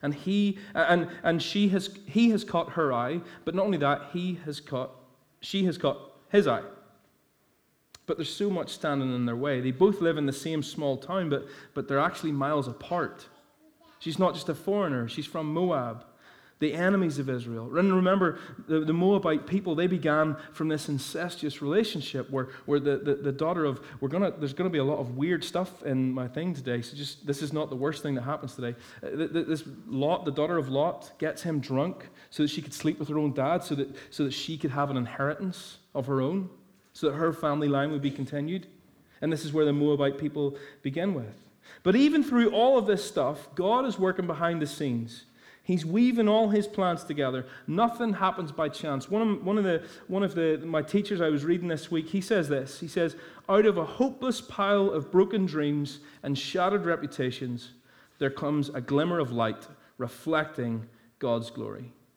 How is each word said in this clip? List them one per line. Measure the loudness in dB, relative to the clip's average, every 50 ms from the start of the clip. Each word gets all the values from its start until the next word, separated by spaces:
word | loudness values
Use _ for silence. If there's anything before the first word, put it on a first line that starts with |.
And | -2 -4 -4
he, | -4 -2 0 2 2 2 2 0 -2 -8 -8 0
uh, | 2 4 6
and, | 6 4 4 0 -6 -2 0
and | 0 0 2
she | 0 -2 0 2 2 4
has, | 4 2 -2 -4 -10 -14 -16
he | -2 2 4 6 6
has | 4 2 -2
caught | 0 -2 -2 -2 0 0
her | 0 2 2 2
eye, | 0 0 0 -2 -4 -6 -8 -16 -8 -8
but | -4 0
not | 0 2
only | 2 2 2
that, | 4 2 2 2 -2 -6 -6
he | -4 -4 -4 -4 -6 -6
has | -8 -10 -10
caught, | -8 -6 -6 -6 -6 -6 -10 -18 -20 -20 _ _ _ _ _ _
she | -14 -4 0 2 2
has | 2 0 2
caught | 0 0 0 0 -8 -20 -20 -20 _ _
his | 4 6 6 6
eye. | 2 0 -2 -8 -16 -20 -20 -20 _ _ _ _ _ _ _ _ _ _ _ _ _ _ _ _ _ _ _ _ _ -20 _
But | -6 -4 -4
there's | -4 -8 -4
so | -2 -2 0
much | 0 -2 -4 -6
standing | -8 -4 -2 -2 0 0 0 0 0
in | 0 0
their | -2 -2
way. | -2 0 0 0 0
They | 0 -2
both | 2 4 6 4 6 4
live | 2 0 2 2
in | 0
the | -2 -2
same | -2 -4 -4 -2 -2 -4
small | -4 -6 -4 -2 -2 -2
town, | -2 -4 -4 -4 -2 0 0
but, | -2 -2 -4 -8 -16 -20 -20 -10 _
but | -8 -4 0
they're | 2 2
actually | 2 2 0 -2 -4 -4
miles | -2 0 0 0 0 0 -2 -2
apart. | -6 -12 -8 -6 -4 -2 -2 -4 -6 -12 -20 -20 -20 -20 _ _ _ _ _ -20 _ _ _ -20 -20 _
She's | -8 -6 0 2
not | 2 2 2
just | 0 -4 -4
a | -6
foreigner, | -4 -2 0 0 2 2 0 0 -2 -2 -4
she's | -6 -8 -10
from | -6 -6 -6 -4 -2 0
Moab, | 0 2 2 2 0 0 -4 -8 -10 -14 -20 -20 _ -20 -20 -20 -20 -20 -20 _ _
the | -2 -2 0
enemies | 2 2 4 4 4 2 2 0 -2
of | -2 -2
Israel. | -2 -4 -4 -6 -8 -8 -8 -2 0 2
And | 4 6 6
remember, | 6 6 6 4 4 4 2 0 -2 -10 -16 -16 -16 -4 0
the, | 0 0
the | 2 2 2
Moabite | 4 4 6 4 4 4 2 0 0 0
people, | 0 -2 -2 0 0 0
they | 2 2
began | 2 2 2 2 2 4 4 4 2 2 -4 -8 -16 -6
from | -4 -2 0
this | 0 -2 -2 -2
incestuous | -4 -4 -4 -4 -6 -6 -6 -6 -6 -6 -6 -6 -6 -4
relationship | -4 0 2 2 2 0 -2 -6 -8 -6 -6 -6 -6 -4
where, | -2 -4 -4 -4 -8 -14 -4
where | 0 0 2
the, | 4 2 0 0
the, | 2 0 0
the | 0 0 -4
daughter | -2 0 -2 -2 0 2 0
of, | 0 0 -2 -8 -16 -12 -6
we're | -6 -2
gonna, | 0 2 0 0
there's | 0 -2 -6 -6 -4
gonna | -2 -2 0
be | 2 2
a | 2
lot | 2 0 0
of | -2 -4 -2 -2
weird | 0 2 2 0 -2
stuff | -2 -2 -2 -2 -2 -6 -8 -4
in | -2 2 2 2 2
my | 0 -2 -4 -4
thing | -4 -4 -4 -4 -4
today, | -4 -4 -2 -2 -2
so | -4 -6 -10 -10
just, | -10 -10 -10 -10 -4 -4
this | -4 -2 -2
is | -4 -2
not | -2 -4 -4
the | -4
worst | -2 -2 -2 -2 -2
thing | -4 -4 -2
that | -2 -2
happens | -4 -6 -6 -6 -10 -10
today. | -6 -6 -6 -6 -8 -12 -20 -18 -12 -10
Uh, | -8
th-, | -4 -4 -4 -2 0
th-, | -2 0 0
this | -2 -4 -4 -10 -16 -16 -12 -6
Lot, | -4 0 2 2 0 0 -2
the | -4
daughter | 0 0 0 0 2 0
of | -2 0
Lot, | 0 0 0 0 0 -4 -12 -18 -8 -6
gets | -4 -4 -4 -4 -4
him | -2 -2 -2
drunk | -2 -2 0 0 0 0 -4 -8 -14 -20 -20 -20 -20 -20
so | -2 0 0
that | 0
she | 0 -4
could | -10 -10 -12
sleep | -2 -2 -2 -2 -2
with | -4 -2
her | 0 0
own | 0 0 0
dad, | 0 2 2 2 0 0
so | -2 -2
that, | -2 -2 -4 -6 -16 -18 -16
so | -4 -2 -2
that | -2 -2
she | -6 -6 -8 -8 -4
could | -4 -4
have | 0 0 0 0
an | 0 -2
inheritance | -2 -4 -4 -4 -2 -2 -2 -2 -4 -6 -6 -6 -12 -18 -20 -20 _ _ _
of | -6 -2 0
her | 0 2
own, | 2 2 0 -2 -4 -6 -10 -18 -20 _ _ _ _ _ _
so | 0 0 0
that | 2 2
her | 0 0 0
family | 0 0 0 0 2 2 2
line | 2 2 2 0
would | -2 -2
be | -2 -2
continued. | -2 -4 -8 -6 -4 -4 -4 -2 -4 -6 -8 -10 -20 -20 _ _ _ _ _ _ _ -6
And | -2 -2
this | -2 -2 -4
is | -2 2
where | 4 4
the | 4 4
Moabite | 4 4 4 4 4 4 2 0 0
people | -4 -4 -2 -2 -2 -2 -2 -6 -14 -18 -20 -8
begin | _ -4 -2 -2 -2 0 -2
with. | -2 -6 -8 -12 -16 -20 -20 _ _ _ -20 -20 -4 _
But | 4 6
even | 6 6 6 6 4 2
through | 4 4 4 4 4
all | 6 6 6 6 6 4
of | 4 4
this | 2 0 0
stuff, | -4 -2 0 0 0 0 -4 -10 -14 -6
God | -2 0 2 2 2 2
is | 0 0 0
working | 0 0 2 0 -2
behind | -4 -2 0 0 0 2 0
the | -2 -4
scenes. | -4 -4 -2 -2 0 -2 -2 -4 -10 -16 -20 _ _ _ -20 -20 -20 -18 _ 0
He's | 0 0 0
weaving | 0 2 4 4 4 4 4 4 4
all | 6 4 4 4
his | 2 2 0
plans | 0 -2 0 0 0 0 -2 -4
together. | -8 -2 0 0 0 0 -2 -6 -8 -14 -16 -8 -4
Nothing | 0 2 2 0 0 -2 -2 -2 0
happens | 0 0 0 0 -2 -6 -8 -4
by | -2 -2 -2
chance. | -2 -6 -6 -4 -4 -4 -4 -2
One | 0 0
of, | 2 2 0 0 0
one | 0 0 2
of | 2
the, | 2 2 0 -2 -6 -18 -20 -10 -4
one | -2 0 0
of | 0 0
the, | 2 2 2 2 0 -2
my | -2 -2 -2
teachers | -2 2 2 0 2 2 0 0
I | 2 2
was | 2 2 2
reading | 2 2 2 2 -2
this | -2 -4 -4 -2
week, | -2 -2 -2 0
he | -2 -4
says | 0 2 2 2 2 2
this. | 0 -2 -2 -4 -10 -10
He | -12 -4
says, | 0 0 0 0 0 -6 -18 -20 -20 -18 -4 2
"Out | 4 6 6
of | 6 6 4
a | 0
hopeless | -4 0 0 0 0 0 -2 -2 -2 -2 -2
pile | -4 -12 -4 -2 2 4 4 6 4 4
of | 2 0 -4 4
broken | 6 6 6 6 4 2 2
dreams | 2 0 0 0 2 2 0 0 -2 -6 -14 -18 -20 -20 -10 -4
and | -4 -4 -2
shattered | -4 -4 0 2 2 4 2 2 2
reputations, | 2 0 0 -2 -8 -4 -2 -2 -2 -2 -4 -6 -6 -6 -8 -8 -12 -20 _ _ _ _ _ _ _ _ _
there | -2 -2
comes | -2 -2 -2 0 0 0 0 -2
a | -4 -8
glimmer | -4 0 2 2 2 2 2 0
of | 0 0 0
light | 0 0 0 0 -4 -10 -20 -20 -20 _ _ _ _
reflecting | -8 -8 -8 -8 -4 0 0 0 0 0 -4 -6 -4 -4 -4 -4 -6 -10 -16 _ _ _ _ _
God's | -2 0 0 0 -2 -6
glory." | -8 -10 -10 -8 -10 -12 -14 -16 -18 _ _ _ _